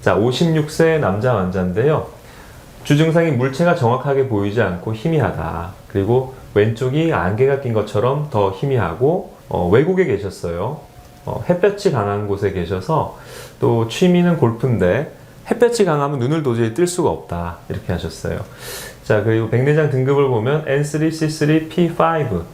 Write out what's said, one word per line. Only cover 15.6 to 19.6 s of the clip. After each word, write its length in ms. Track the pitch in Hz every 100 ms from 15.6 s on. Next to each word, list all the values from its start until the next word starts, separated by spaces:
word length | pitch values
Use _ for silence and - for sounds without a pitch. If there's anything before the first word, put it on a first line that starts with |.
| 240 233 190
강하면 320 | 147 143 147
눈을 240 | 120 160
도저히 320 | 143 117 113
뜰 120 | 110 175
수가 220 | 175 143
없다. 480 | 80 - 87 85 85 -
이렇게 200 | 90 -
하셨어요. 500 | 87 82 - 87 82 - - - - - -
자, 220 | - 110
그리고 260 | 104 110 113
백내장 400 | 120